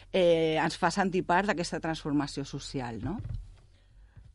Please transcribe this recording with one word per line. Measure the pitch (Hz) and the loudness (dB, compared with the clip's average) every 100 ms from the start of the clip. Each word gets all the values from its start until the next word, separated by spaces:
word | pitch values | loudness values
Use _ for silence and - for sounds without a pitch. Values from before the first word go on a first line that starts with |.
| - | -2
eh, | 190 175 165 160 156 | 4 6 6 4 2
ens | 160 - | 0 0
fa | 175 | 0
sentir | 202 190 180 | 2 0 0
part | 170 175 202 | 2 2 2
d'aquesta | 160 175 165 | 0 -2 -4
transformació | 165 160 160 147 143 - | -4 -4 -2 0 -2 -6
social, | 139 139 - 139 120 110 | -8 -8 -8 -8 -6 -6
no? | 127 220 - - - - - _ _ - - - - | -6 -6 -6 -10 -10 -20 -20 _ _ -20 -20 -20 -20